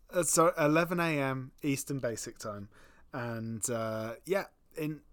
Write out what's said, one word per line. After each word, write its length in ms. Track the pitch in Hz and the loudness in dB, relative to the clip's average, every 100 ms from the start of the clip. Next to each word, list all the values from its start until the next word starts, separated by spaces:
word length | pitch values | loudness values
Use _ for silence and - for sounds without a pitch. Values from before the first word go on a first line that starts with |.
| - | -4
Uh, 140 | 180 | 0
sorry, 300 | 160 170 165 165 | 4 6 6 6
eleven 420 | 147 160 170 175 | 4 4 2 2
A 200 | 165 147 | 2 2
M 320 | 135 131 127 - | 0 -2 -6 -4
Eastern 380 | 151 135 - 139 | -2 -2 -2 -4
Basic 400 | 120 110 120 - | -4 -4 -8 -10
Time. 300 | 110 101 101 - - - - | -10 -10 -12 -16 -20 -20 -12
And, 560 | 135 120 113 113 113 127 | -8 -6 -4 -6 -4 -2
uh, 460 | 117 110 110 110 117 160 | -2 -2 -4 -6 -8 -2
yeah, 200 | 196 - _ _ - | -2 -2 _ _ -6
en-, 240 | 151 151 - | -4 -6 -12